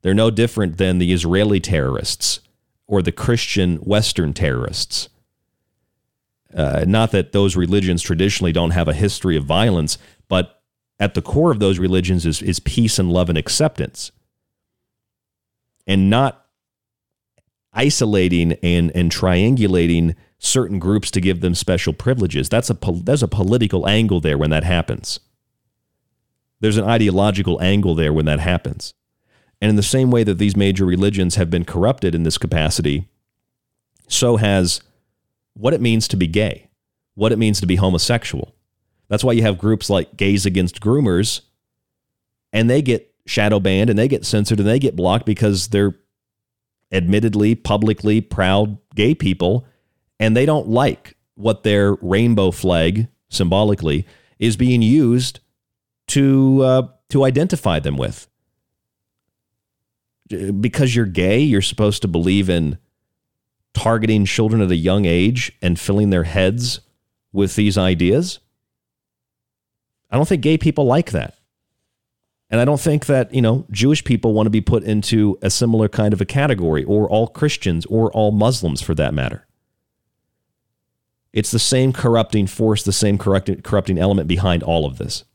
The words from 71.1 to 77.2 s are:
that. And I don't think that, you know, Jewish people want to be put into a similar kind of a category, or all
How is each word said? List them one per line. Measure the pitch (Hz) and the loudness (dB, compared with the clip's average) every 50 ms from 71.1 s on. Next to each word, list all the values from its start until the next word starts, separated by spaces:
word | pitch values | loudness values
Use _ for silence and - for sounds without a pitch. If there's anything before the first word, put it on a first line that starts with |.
that. | 107 82 57 - _ _ _ _ _ _ _ _ _ _ _ _ _ _ _ _ _ _ _ _ _ _ _ _ | -4 -6 -6 -6 _ _ _ _ _ _ _ _ _ _ _ _ _ _ _ _ _ _ _ _ _ _ _ _
And | 110 113 | 0 0
I | 120 | 2
don't | 135 147 139 | 2 0 0
think | - 170 151 147 - | 0 0 0 0 0
that, | - 143 131 123 - - | 0 0 0 0 0 0
you | 131 120 | 0 2
know, | 110 117 131 - - | 2 2 0 -4 -6
Jewish | 104 98 110 135 151 147 - | -4 0 2 2 2 0 0
people | - 123 104 - 117 107 | -2 -2 0 2 0 2
want | 107 107 | 2 2
to | 113 | 2
be | 104 110 - | 0 0 0
put | - - 113 - | 2 0 0 0
into | 104 107 107 98 - 117 110 107 104 92 - - | 0 -2 -2 0 0 2 2 2 2 0 0 -2
a | 95 | -2
similar | - - 123 117 113 110 110 104 | 0 0 0 0 2 2 0 0
kind | - - 107 107 104 | 0 0 0 0 0
of | 95 | 0
a | 101 | -2
category, | - - 139 139 151 127 98 87 82 78 73 65 | -2 0 -2 0 0 0 0 0 0 0 -2 0
or | - 101 107 107 - | 0 0 0 0 2
all | - 107 | 2 0